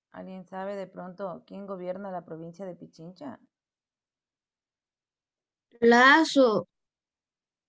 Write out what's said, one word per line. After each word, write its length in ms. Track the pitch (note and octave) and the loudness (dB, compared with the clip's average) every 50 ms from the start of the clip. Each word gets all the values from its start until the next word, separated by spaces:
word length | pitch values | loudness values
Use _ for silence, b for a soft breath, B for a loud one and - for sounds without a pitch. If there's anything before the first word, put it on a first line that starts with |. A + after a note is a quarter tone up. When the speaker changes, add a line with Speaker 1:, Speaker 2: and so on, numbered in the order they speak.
| _ _ - | _ _ -20
Speaker 1:
¿Alguien 320 | F#3 F#3 F#3 F#3+ F#3+ F#3 | -18 -16 -16 -16 -18 -18
sabe 320 | F3+ F#3 F#3+ F#3+ G3 G3+ | _ -14 -12 -10 -10 -10
de 100 | G3 F#3+ | -10 -12
pronto 560 | F#3 - F3+ F3+ F3+ F3 F3+ G3+ F#3 E3 E3 - | -12 -14 -14 -16 -14 -12 -12 -10 -10 -10 -12 -16
quién 200 | - F#3 F#3+ G3+ | -18 -18 -16 -12
gobierna 460 | G3 G3 F3+ F3+ F3+ F#3 F#3+ G3+ G3 F#3 | -12 -12 -10 -8 -10 -10 -10 -10 -12 -12
la 120 | F3 E3+ | -12 -12
provincia 400 | D#3+ D#3+ D#3+ E3 E3+ E3+ F3 G3 | -12 -14 -14 -14 -14 -14 -14 -14
de 120 | F#3 F3 | -14 -14
Pichincha? 640 | - F3 E3 _ - D#3+ E3+ F#3 - - C#4 - - _ _ _ _ _ _ _ _ _ _ _ _ _ _ _ _ _ _ _ _ _ _ _ _ _ _ _ _ _ _ _ _ _ _ _ _ _ _ _ _ _ _ _ _ _ _ A#3 A#3 | -16 -18 -20 _ -20 -20 -20 -18 -18 -18 -18 -18 -18 _ _ _ _ _ _ _ _ _ _ _ _ _ _ _ _ _ _ _ _ _ _ _ _ _ _ _ _ _ _ _ _ _ _ _ _ _ _ _ _ _ _ _ _ _ _ _ 2
Speaker 2:
Lazo. 880 | A#3 A#3 A#3 A#3+ B3+ C4+ C#4+ D#4+ D#4+ D4 - C#4 C4 A#3 G#3+ F3+ - _ _ _ _ _ _ _ _ _ _ _ _ _ _ _ _ _ _ _ _ | 4 6 6 8 8 8 6 6 4 2 4 4 4 4 4 0 -2 _ _ _ _ _ _ _ _ _ _ _ _ _ _ _ _ _ _ _ _